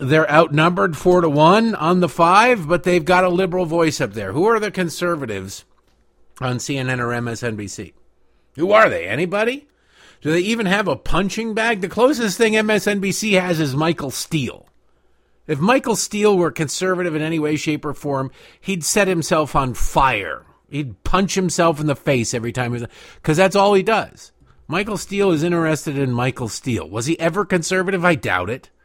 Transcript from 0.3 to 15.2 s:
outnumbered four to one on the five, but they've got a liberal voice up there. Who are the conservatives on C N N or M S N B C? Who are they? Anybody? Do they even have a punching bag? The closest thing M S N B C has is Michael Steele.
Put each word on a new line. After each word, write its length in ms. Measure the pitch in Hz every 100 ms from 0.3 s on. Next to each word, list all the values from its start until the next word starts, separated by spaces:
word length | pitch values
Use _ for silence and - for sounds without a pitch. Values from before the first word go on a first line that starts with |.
outnumbered 640 | 151 160 147 165 180 196 147
four 260 | 180 180
to 60 | 165
one 440 | 143 160 214 226
on 260 | 202 156 180
the 80 | 170
five, 600 | - 170 196 240 240 151
but 140 | 175
they've 220 | 180 175
got 200 | 151 180
a 60 | 185
liberal 340 | 175 190 180
voice 360 | 165 170 160 -
up 120 | 120
there. 200 | 104 98
Who 120 | 123 214
are 140 | 220
the 100 | 208
conservatives 920 | 185 170 - 175 160 123 98 95 - - _ _ _ _ _ _ -
on 180 | 131 123
C 180 | - 139
N 140 | 131
N 100 | 127
or 120 | 120
M 160 | 120 120
S 140 | 113
N 140 | 120 107
B 120 | 104
C? 260 | - 90 _ _ _ _ _ _ -
Who 160 | 180
are 180 | 214 196
they? 160 | 90 87
Anybody? 600 | 123 180 202 226 277 - _ _ _ - _
Do 120 | 143
they 80 | 170
even 260 | 196 233 196
have 220 | 202 185
a 80 | 131
punching 580 | - 160 196 220 226
bag? 260 | 214 226 208
The 80 | 185
closest 480 | 208 254 240 220 175
thing 200 | 220 220
M 120 | 214
S 180 | 214 208
N 140 | 202
B 120 | 190
C 220 | - 220
has 260 | 185 180 160
is 160 | 147 135
Michael 340 | 165 - 143
Steele. 560 | - - 160 110 50 _ _ _ _ _ _